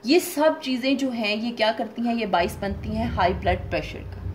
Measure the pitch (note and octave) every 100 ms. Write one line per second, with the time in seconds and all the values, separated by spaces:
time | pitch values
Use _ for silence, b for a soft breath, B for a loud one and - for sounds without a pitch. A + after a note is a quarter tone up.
0 | A3 E4+ - C#4+ D#4 D#4 C4 B3+ C4 C#4
1 | C4+ A#3 G#3 G#3+ A#3+ A#3 A3 A3+ A3 -
2 | A#3 A#3 G#3 F3+ F#3 - G3 G3 - G#3+
3 | A#3 - F#3 - F3 F#3 - E3 - -
4 | - - -